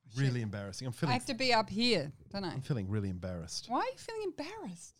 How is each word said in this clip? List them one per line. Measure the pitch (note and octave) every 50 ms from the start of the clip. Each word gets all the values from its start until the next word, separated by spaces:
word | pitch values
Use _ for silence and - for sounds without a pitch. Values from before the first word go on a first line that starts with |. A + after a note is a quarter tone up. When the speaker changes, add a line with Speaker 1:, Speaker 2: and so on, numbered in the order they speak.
| _ A#2 G#2
Speaker 1:
Shit. | B2+
Speaker 2:
really | C#3 C3+ B2 B2
embarrassing. | A2+ G#2 G2 G#2 G2+ G2+ G2 - B2+
I'm | C3 A2+
Speaker 1:
I | -
Speaker 2:
feeling, | E3 - B3
Speaker 1:
have | B3 - -
to | C4+
be | A3+ C4 B3+ A#3+
up | A3 A3 -
here, | F#3+ G#3 A#3+ B3 A3+ E3+ C#3 D3 - - - -
don't | - G3+ G3
I? | E3+
Speaker 2:
I'm | - C3
feeling | C3+ - D3+ A#2 F#2+ F#2
really | G#2 G#2+ G2 G2
embarrassed. | F#2 F2+ F2+ F#2 F2+ F2 E2 E2+ - - - -
Speaker 1:
Why | A#3+ D4
are | G#4
you | C5 C5+ -
feeling | - - A4+ A4 G#4+
embarrassed? | F#4+ - - C#4+ E4 G#4+ A4+ F#4 G#3 F3 E3+ - - _